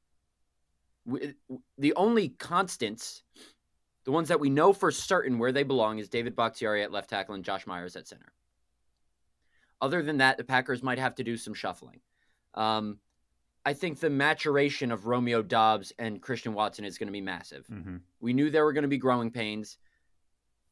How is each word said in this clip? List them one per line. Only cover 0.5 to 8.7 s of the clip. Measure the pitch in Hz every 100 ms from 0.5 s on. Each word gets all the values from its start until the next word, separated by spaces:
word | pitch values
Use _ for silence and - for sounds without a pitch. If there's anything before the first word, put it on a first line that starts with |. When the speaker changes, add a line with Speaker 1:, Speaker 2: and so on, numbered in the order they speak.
| _ _ _ _ _ -
Speaker 1:
W-, | 131 147 139 -
w-, | 127 _ -
the | 143
only | 160 208 233 170
constants, | - - 175 185 - 110 113 - - _ - - _ _ _ _ _
the | -
ones | 147 160
that | 165
we | 143
know | 139 170
for | 196 180
certain | 143 - 185 131 120
where | 120
they | 131
belong, | 143 135 107 107
is | 101
David | 120 117 117
Bakhtiari | 113 - 110 104
at | 101
left | 101 -
tackle | 101 95 101
and | 92
Josh | 95 -
Myers | 90 90 85
at | -
center. | - - _ _ _ _